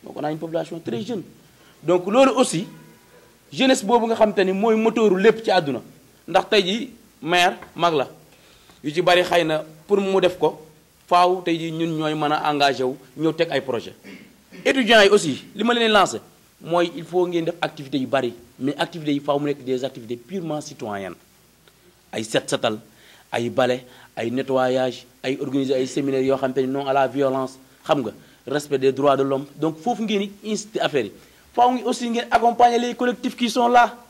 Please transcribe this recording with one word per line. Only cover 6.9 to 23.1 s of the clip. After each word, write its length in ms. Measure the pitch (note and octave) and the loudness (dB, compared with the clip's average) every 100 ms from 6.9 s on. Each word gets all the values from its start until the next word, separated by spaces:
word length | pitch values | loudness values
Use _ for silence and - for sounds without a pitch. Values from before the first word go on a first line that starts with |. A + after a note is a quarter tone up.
| - - _ | -14 -20 _
maire 360 | D3 F3+ F3 - - - | -2 2 2 0 -14 -2
mag 180 | E3+ | 0
la. 140 | D#3 B2 - - _ _ _ _ _ | 0 -2 -8 -20 _ _ _ _ _
Yu 80 | D3 | -8
ci 100 | D3+ | -2
bari 200 | F3 F3+ | 2 4
xëy 220 | F3 F3 | 4 2
na 200 | D#3+ D#3 D#3 - - | 2 -2 -6 -18 -2
pour 140 | G3+ | 0
mu 200 | G3 F#3+ | 2 2
def 160 | F3+ F3 | 2 2
ko, 220 | D3+ D#3 - - _ _ _ | -2 -2 -20 -20 _ _ _
faaw 340 | F3 F3+ F#3 | 4 4 2
tey 140 | F3 E3 | -2 -4
jii 120 | E3 | -4
ñun 240 | D#3+ E3 D#3 | -4 -4 -2
ñooy 160 | D#3 D#3 | -2 -2
mën 160 | D3 | 0
a 180 | D3+ D3+ | 0 0
engagé 300 | D3 C#3+ B2+ | 2 2 2
wu, 120 | B2+ C#3+ - - | -4 -4 -14 -4
ñëw 160 | D#3+ | -4
teg 180 | D#3 E3 | 0 -2
ay 80 | C#3 | -2
projet. 320 | - A#2+ F#2+ - G2 G2 - _ _ - | -4 -6 -6 -18 -20 -20 -20 _ _ -6
Étudiants 380 | B3+ C4+ A3 A3+ | -2 0 4 6
yi 60 | G3+ | 8
aussi, 340 | G3+ E3 B2+ - | 6 2 -4 -8
li 100 | - A3 | -4 0
ma 80 | |
leen 180 | A#3+ A3+ | 2 4
lancé, 300 | G#3 F3 A2 - _ _ _ | 4 2 -2 -12 _ _ _
mooy 280 | D3+ E3+ F3 E3 | -2 0 0 -4
il 80 | |
faut 240 | D#3+ F3 F3+ | -4 -2 0
ngeen 160 | E3+ | -2
def 120 | E3 - | -4 -4
activités 360 | D#3 - C3+ C#3+ | -6 -6 -6 -4
yu 80 | B2+ | -2
bari, 260 | C3+ B2+ A#2 - _ | -2 -2 -8 -20 _
mais 160 | C3 D3 | -6 -4
activités 340 | E3+ E3+ D3+ | -6 -6 -4
yi 80 | C#3+ | -4
faaw 200 | C#3 C#3+ | -2 -2
mu 80 | D3 | -2
nekk 140 | C#3 B2+ | -6 -4
des 180 | B2+ | -6
activités 320 | C3 - A2+ A#2+ | -6 -12 -12 -12
purement 460 | - F#3+ E3+ D3+ | -10 -10 -8 -8
citoyennes. 540 | C#3 C3+ A#2 G2+ F#2+ E2+ _ _ _ _ _ _ _ _ _ | -10 -12 -10 -8 -10 -14 _ _ _ _ _ _ _ _ _
Ay 100 | A2+ | -10
set 260 | A2 C#3+ - | -4 -4 -2
setal, 300 | C#3+ A#2+ A2 - _ - | -4 -2 -4 -12 _ -20